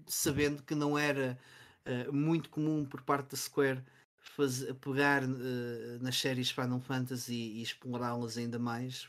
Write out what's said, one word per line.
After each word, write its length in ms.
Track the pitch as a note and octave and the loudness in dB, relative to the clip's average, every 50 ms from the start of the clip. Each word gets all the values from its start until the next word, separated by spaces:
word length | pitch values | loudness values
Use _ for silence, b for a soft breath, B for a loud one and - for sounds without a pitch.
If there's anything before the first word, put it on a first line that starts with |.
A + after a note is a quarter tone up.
| D3+ - | -10 -6
sabendo 560 | - - - E3 C3+ C#3+ D3 C#3+ D3 C#3+ - | -4 0 0 2 2 4 2 2 0 -2 -4
que 100 | - D#3 | -4 -2
não 240 | D3 D3 D3 D3 D3 | 0 2 2 2 4
era, 400 | D3 D3 C#3 C#3 C3 B2+ B2 B2+ B B B B B B B B _ | 4 4 2 2 0 0 -2 -4 B B B B B B B B _
eh, 260 | - B2+ B2 B2 B2+ | -4 -4 -2 -2 0
muito 400 | C#3 C#3+ D3+ D#3+ E3 D#3+ - - | 0 2 2 4 2 2 0 -2
comum 360 | - D3+ D3+ D#3 D#3 D3+ D3 | -4 -2 0 2 2 0 0
por 160 | C3+ - C3+ | -2 -6 -6
parte 300 | - - C#3+ C#3+ C#3 C3+ | 0 0 0 0 0 -4
da 60 | - - | -6 -6
Square 460 | - - - D3 C#3+ C3+ C3 C3 C3 b b b b _ _ | -6 0 2 4 4 4 4 0 -4 b b b b _ _
faz-, 560 | _ - - - - C#3+ C3+ B2 C3 C3+ A#2 B2+ B2+ | _ -20 -10 -2 2 2 2 2 0 -4 -6 -6 -6
pegar, 440 | - C#3+ C3 C#3 C#3+ C#3+ C#3+ C#3 C3 | -4 0 2 4 6 6 6 6 4
eh, 720 | C3 C3 B2 B2 C3 B2 A#2+ A#2+ A#2+ A#2 A2+ A2+ A#2+ A#2+ A#2+ | 2 0 -2 -2 -2 -2 -2 -2 -4 -4 -6 -6 -8 -8 -4
nas 180 | B2 B2+ B2+ - | -4 -2 0 0
séries 320 | - C#3 C3 B2+ B2 - | 0 0 0 0 0 -2
Final 300 | - - B2+ B2 B2 B2 | 0 0 0 0 0 -2
Fantasy 540 | B2+ - C3 C3 B2+ B2+ C3 A#2+ A#2 B2 A#2+ | -2 -2 -2 -2 -2 -2 -4 -6 -6 -4 -4
e 280 | A#2 A#2 A2 G#2+ A2+ | -4 -4 -6 -6 -6
explorá-las 760 | A#2 - - - - B2 B2 A#2+ B2 A#2+ A#2+ A#2+ A#2+ A2+ A2 A#2+ | -6 -8 -8 -8 -8 -6 -4 -2 -2 -2 -2 -2 -4 -4 -4 -4
ainda 200 | A#2+ A#2+ A#2 A#2+ | -4 -4 -2 -2
mais. 460 | A#2+ A#2+ A#2 A#2+ B2+ B2+ B2+ - - | -2 -2 -2 -4 -4 -6 -8 -10 -12